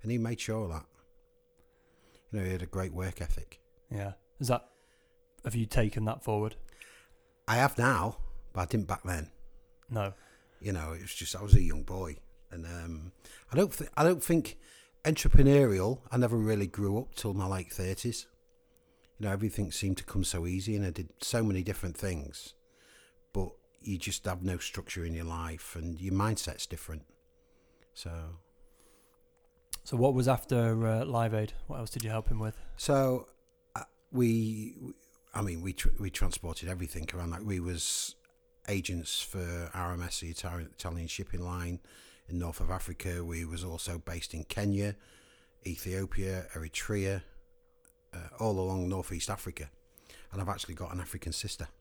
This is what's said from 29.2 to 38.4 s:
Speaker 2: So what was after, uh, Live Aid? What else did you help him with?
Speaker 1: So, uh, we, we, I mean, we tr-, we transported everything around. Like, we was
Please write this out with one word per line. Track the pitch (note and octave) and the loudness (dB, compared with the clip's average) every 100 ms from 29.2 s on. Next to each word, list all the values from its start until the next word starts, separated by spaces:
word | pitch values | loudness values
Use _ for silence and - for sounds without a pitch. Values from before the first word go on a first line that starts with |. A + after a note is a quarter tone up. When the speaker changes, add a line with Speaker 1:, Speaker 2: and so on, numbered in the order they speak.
| _ _ _ _ _ - | _ _ _ _ _ -12
Speaker 2:
So | - A#2+ | -4 4
what | B2+ | 6
was | B2+ B2 | 6 6
after, | B2+ - B2 A#2 A2+ A2+ | 4 4 4 4 4 4
uh, | A2 C3+ | 2 2
Live | A#2+ A#2 | 2 2
Aid? | A2 G#2+ - - | 2 -2 -4 -6
What | D3 | -6
else | A2+ | -6
did | - | -6
you | A2+ | -4
help | A2 A2 | -2 2
him | G#2+ | 2
with? | A2 G#2+ - - | 0 -6 -12 -8
Speaker 1:
So, | - C#3 C3+ B2+ - - _ _ _ - | 2 4 4 2 -2 -20 _ _ _ -12
uh, | - _ _ | -12 _ _
we, | B2+ A#2+ A2+ A2 A2 G#2+ - | 4 6 6 2 -2 -8 -12
we, | - - _ _ _ | -14 -14 _ _ _
I | - | -4
mean, | G2+ E2+ | -2 -2
we | F2+ | -6
tr-, | - - - | 2 6 6
we | G2 | 2
transported | - F#2+ - F2 D#2+ E2 | 2 2 2 -6 -6 -6
everything | F2+ F2 - D#2 | -6 -6 -6 -6
around. | F2+ E2+ | -6 -6
Like, | E2+ | -6
we | G#2+ F#2+ | -4 -2
was | F2 E2+ - - - - _ _ | -2 -4 -4 -4 -6 -10 _ _